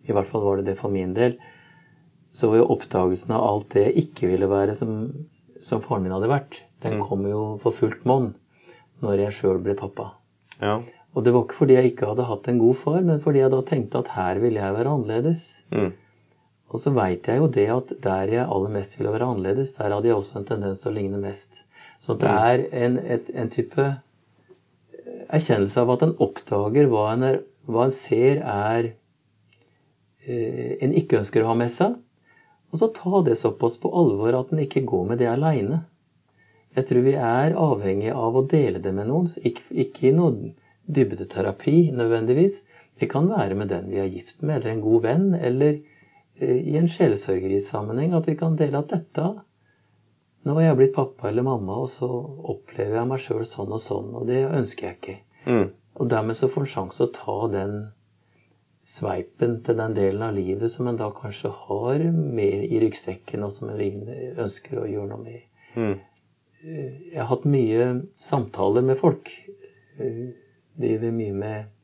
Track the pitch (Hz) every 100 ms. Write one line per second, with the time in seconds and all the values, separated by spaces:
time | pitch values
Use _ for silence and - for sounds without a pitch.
0 | - 101 98 113 101 98 98 98 104 98
1 | 92 95 123 120 - - _ _ _ _
2 | _ _ _ - 113 110 120 - - 95
3 | 92 92 - 110 110 104 - - 104 170
4 | - - 90 92 95 98 101 107 113 107
5 | 113 139 160 _ _ - - 113 - 110
6 | 92 95 110 143 - - - _ 113 107
7 | 101 98 101 107 107 107 120 - 110 -
8 | 127 131 117 - _ _ _ - _ _
9 | 110 98 101 101 101 92 90 101 98 -
10 | 104 - _ _ _ - 101 110 120 -
11 | _ - 113 123 - - 135 131 127 -
12 | 104 113 117 104 - 123 113 131 151 170
13 | 180 151 156 139 135 135 131 143 107 127
14 | 120 104 90 95 117 110 98 101 127 151
15 | 110 113 147 165 - - _ - 95 -
16 | _ _ _ _ _ _ _ 117 - 131
17 | 95 87 - 123 156 - 104 123 127 -
18 | - 95 98 117 127 98 101 104 98 -
19 | 107 110 123 107 95 110 135 - 104 104
20 | 117 107 98 110 101 107 101 98 120 107
21 | 98 101 98 101 - - _ _ - _
22 | - 110 - 107 113 123 - 127 120 123
23 | - 120 - 135 110 - 117 - 139 135
24 | _ _ _ _ _ - _ _ _ -
25 | - - - 156 - 110 98 123 120 123
26 | 160 - - - - 101 104 131 143 110
27 | 107 117 131 131 - _ - 113 131 131
28 | - 113 127 143 127 101 107 117 117 -
29 | _ _ _ _ _ _ _ _ _ _
30 | _ _ 135 120 113 123 123 - 131 -
31 | - 113 101 117 113 113 117 - 196 240
32 | _ _ _ _ _ _ _ 160 220 -
33 | 185 196 151 113 113 - 117 - - 180
34 | 147 101 113 127 127 156 139 135 135 95
35 | 92 120 120 120 156 143 101 160 - _
36 | _ _ _ _ _ _ _ - 131 123
37 | 131 139 117 123 151 165 156 110 101 98
38 | 110 127 113 127 135 160 127 90 95 95
39 | 107 151 175 - - - - - - -
40 | 131 156 170 110 - - _ _ - 143
41 | 117 - 98 - 101 95 - 160 160 123
42 | 117 113 113 131 196 196 _ - _ _
43 | - 139 175 214 101 95 101 87 95 98
44 | 95 95 - - 147 147 113 110 107 113
45 | 117 147 196 170 123 127 147 151 - _
46 | _ _ _ _ 143 127 - 151 170 -
47 | 160 101 - 92 95 98 98 110 104 117
48 | 160 170 165 151 165 156 147 143 147 170
49 | - - 170 214 - _ _ _ _ _
50 | _ _ _ _ 147 151 165 131 131 -
51 | 131 - 104 113 131 123 95 107 131 -
52 | 123 123 143 139 - - - - 104 110
53 | 123 135 - 110 113 - 101 110 - 101
54 | 98 117 117 127 135 156 120 - 90 -
55 | - 98 _ _ - 120 95 - _ -
56 | 123 113 110 113 131 - 139 - 92 -
57 | 123 - - 104 113 98 98 104 107 -
58 | _ _ _ _ _ _ _ _ - -
59 | 104 92 - _ 120 113 120 117 113 107
60 | 98 101 113 101 92 98 117 - 123 113
61 | 107 - 104 101 113 101 - 101 120 143
62 | 165 165 147 117 101 98 - 113 110 -
63 | - 98 - 107 104 101 110 107 101 101
64 | 107 127 - - 107 - - - 107 104
65 | 101 110 113 117 _ _ _ 117 110 92
66 | - _ _ _ _ _ 160 160 131 -
67 | 175 160 117 123 143 139 113 113 123 123
68 | 143 _ - 139 101 - 95 113 131 131
69 | 170 - - - - - - _ _ 143
70 | 131 113 123 117 _ _ _ 160 - 110
71 | 117 117 104 98 107 107 107 _